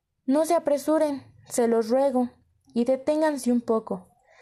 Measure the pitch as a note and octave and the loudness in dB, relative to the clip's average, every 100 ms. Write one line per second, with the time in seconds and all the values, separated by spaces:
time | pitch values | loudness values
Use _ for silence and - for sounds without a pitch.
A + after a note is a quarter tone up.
0 | _ _ - C#4+ D#4+ E4+ D#4+ C#4+ C#4 D#4 | _ _ -2 0 2 0 0 -2 0 2
1 | D#4 C4+ - - - - A#3 A3+ A3 B3+ | 0 -2 -12 -20 -6 -2 2 2 2 2
2 | C#4 B3+ B3 - _ _ _ A#3 A#3+ C4 | 2 0 -2 -8 _ _ _ -2 0 0
3 | C4 D4+ D#4 C#4+ A#3+ A#3+ A#3 A3 A3 F#3+ | 0 0 0 0 -2 -2 0 -2 -2 -10
4 | - _ _ _ | -10 _ _ _